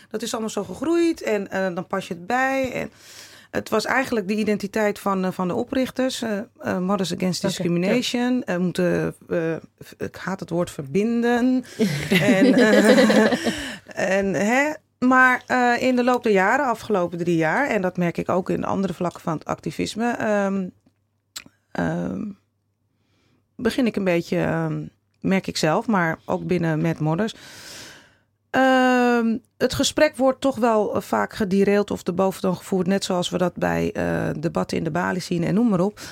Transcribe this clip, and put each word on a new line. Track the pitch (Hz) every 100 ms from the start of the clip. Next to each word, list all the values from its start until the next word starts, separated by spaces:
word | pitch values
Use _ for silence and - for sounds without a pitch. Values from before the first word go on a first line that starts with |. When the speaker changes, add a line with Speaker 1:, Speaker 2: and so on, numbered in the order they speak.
| -
Speaker 1:
dat | 220
is | 226
allemaal | 233 220
zo | 208
gegroeid. | 190 180 302 339 339 320
En, | 220 208 196
eh, | 190 190
dan | 175 -
pas | 190 -
je |
het | 170 180
bij. | 247 262 269 254
En | 160 - - - - - - -
het | - 208
was | 220
eigenlijk | - 254 262 226 185
de |
identiteit | 214 208 202 196 220 208 208
van, | 202 190
eh, | 185
van | 180 180
de |
oprichters. | 170 247 262 254 - 262 -
Eh, | 226 202 233 _
eh, | 254 190
Mothers | 185 196 170
Against | 175 185 170
Speaker 2:
Oké, | 190
Speaker 1:
Discrimination. | - 180 170 185 240 - 247 247 247 -
Speaker 2:
ja. |
Speaker 1:
Eh, | 180
moeten, | 180 170 175 170 160 - -
eh, | 175 160 160 - _
v-, | - -
ik | 190 -
haat | - 190
het | 170
woord | 170 175
verbinden. | - 139 190 226 233 240 240 254 254 - - 202
Speaker 2:
<laughs> | 143 -
Speaker 1:
En, | 185 202 190 254
eh, | - 220 208 214 262 220 - 220 240 - - 262 214 - - 165 196
en, | 196
hè, | 175 202 254 294 302 _ -
maar, | 254 254 254 247 -
eh, | 247 247 240
in | 247 247
de |
loop | 247 247
der | 233
jaren, | 190 196 269 269
afgelopen | 220 - 202 175 170
drie | 175 165
jaar, | 160 202 285
en | 214
dat | 185 180
merk | 170 -
ik | -
ook | 180 185
in | 175
andere | - 190 190
vlakken | 170 175 -
van | 170
het | 151
activisme, | - 160 165 165 170 214 240
ehm, | - 220 208 196 196 180 - _ _ _ _ _ - - _ _
ehm, | - 165 170 175 - 208 196 _ _ _ _ _ _ _ _ _ _ _ -
begin | 233 - 226
ik | 214
een |
beetje, | 185 170 - 175
ehm, | 160 160 160 156 156 _ _ _
merk | 175 190 -
ik | -
zelf, | 156 180 233
maar | 196 165 160
ook | - 180 165
binnen | 180 165 156
Mad | 165 160
Mothers. | 151 165 214 - - - - - - - _ _ _ _ -
Ehm, | 254 262 262 254 247 247 240 226 220 _ -
het | 240
gesprek | - 269 - 302 269
wordt | 262 262
toch | 269 240
wel, | 233 220 208
eh, | 208
vaak | - 220 202
gederailed | - 196 196 196 202 202
of | 185
de | -
boventoon | 175 190 - 190 175
gevoerd, | - 190 180
net | 196
zoals | - 180 175
we | 175
dat | 180
bij, | - 180 - 85
eh, | - - 165 160 160
debatten | 160 185 185 180
in |
de | 165
balie | 170 190 185
zien | - 170
en | 165
noem | 185 240
maar | 180
op. | 196 - -